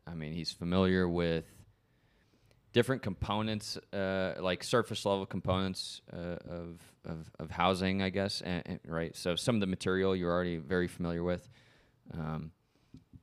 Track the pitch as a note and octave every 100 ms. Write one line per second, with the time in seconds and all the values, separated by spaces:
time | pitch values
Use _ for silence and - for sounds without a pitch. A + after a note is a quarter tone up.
0 | - E2+ D2+ E2+ D#2+ - F2 F2+ F#2+ F#2
1 | F2+ E2+ E2+ E2 D#2 - - _ _ _
2 | _ _ _ _ _ _ _ A#2+ A#2+ C3
3 | - F#2 - G#2 A2 G#2+ - - - G2+
4 | F#2+ F#2+ F#2 - F#2 F2+ - B2 A2 A2
5 | G#2 G2 F#2+ F#2+ F#2+ F#2 F#2+ F#2 - -
6 | - - E2+ F2 - E2+ E2+ E2+ - -
7 | - D#2+ D#2+ - D#2+ F2 F2 F#2 F#2+ G2
8 | F#2+ F#2 G2 - - F2 - F2+ - E2
9 | E2 - F2+ E2+ - A#2 G2 F#2 - F#2
10 | F#2+ F#2+ F2 F2 F2+ E2+ C#2 F#2 F2 -
11 | F2 E2+ F2 F2 - - - - _ _
12 | - - D#2 D#2 D#2 - _ _ _ -
13 | - -